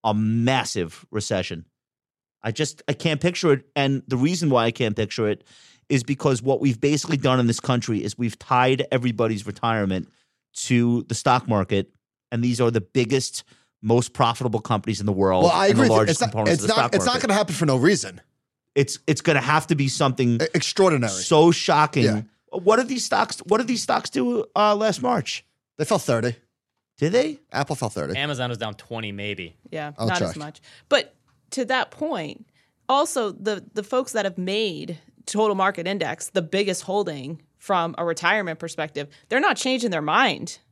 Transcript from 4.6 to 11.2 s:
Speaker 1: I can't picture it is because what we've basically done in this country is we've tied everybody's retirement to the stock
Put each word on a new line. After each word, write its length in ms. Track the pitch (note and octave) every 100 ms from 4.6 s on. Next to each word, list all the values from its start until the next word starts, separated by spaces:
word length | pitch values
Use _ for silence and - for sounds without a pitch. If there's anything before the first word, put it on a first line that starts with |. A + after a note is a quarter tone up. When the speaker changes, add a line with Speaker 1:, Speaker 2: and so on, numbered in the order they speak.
| A#2
Speaker 1:
I 60 |
can't 240 | - A#2+ G#2
picture 320 | G#2+ - G#2+
it 160 | G#2 _ - - _ _
is 140 | C#3
because 380 | A#2+ C#3 D3+ B2
what 200 | B2 B2
we've 180 | C#3 A2+
basically 380 | C#3+ D3 - E3+
done 240 | C3 C3
in 60 | A#2+
this 120 | G#2+
country 420 | - B2 - G#2+
is 140 | G#2 -
we've 200 | A#2+ -
tied 460 | - B2 B2+ C3 C3+
everybody's 560 | C3 B2 A2 A2+ G#2+ G#2+
retirement 600 | F#2 A#2 A2+ G2 F#2 - _ _ _ _
to 500 | - - B2 A#2+ A#2+ -
the 60 |
stock 320 | A#2